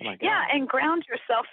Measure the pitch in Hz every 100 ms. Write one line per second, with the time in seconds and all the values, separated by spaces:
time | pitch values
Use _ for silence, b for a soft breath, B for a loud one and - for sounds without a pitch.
0 | 226 - 349 415 - 277 262 262 294 339
1 | - 240 - 233 233